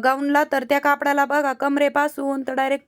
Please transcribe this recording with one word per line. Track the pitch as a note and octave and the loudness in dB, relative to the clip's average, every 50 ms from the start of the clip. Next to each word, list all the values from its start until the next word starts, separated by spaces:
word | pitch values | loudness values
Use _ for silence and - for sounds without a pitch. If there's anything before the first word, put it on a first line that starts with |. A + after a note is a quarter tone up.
| A3 | 2
गाऊनला, | B3+ C4 C#4 C#4+ C#4+ C#4+ C#4+ D4+ D4+ | 0 0 0 0 0 2 2 2 2
तर | C#4+ C4+ B3+ | 0 -2 0
त्या | A#3 C#4+ C#4 | 0 0 0
कापडाला | - D4 C#4+ C#4+ C#4+ C#4+ C#4+ C#4+ C#4 | 2 2 0 2 0 0 0 0 0
बघा | - C#4+ D4 C#4+ C4+ C4 | 2 0 0 0 -2 -2
कमरेपासून | - C#4 C#4+ C#4+ C#4+ C#4+ C#4+ C#4 C#4+ D4 D4+ - - C#4 C#4 C#4 C#4 C4 C4 | -2 -2 -2 0 2 2 2 2 0 -2 -2 -4 -4 -4 -4 -4 -4 -6 -4
तर | C4 | -2
डायरेक्ट | C4+ C4+ C4+ C#4 C#4 - | -2 -2 -2 -2 -4 -6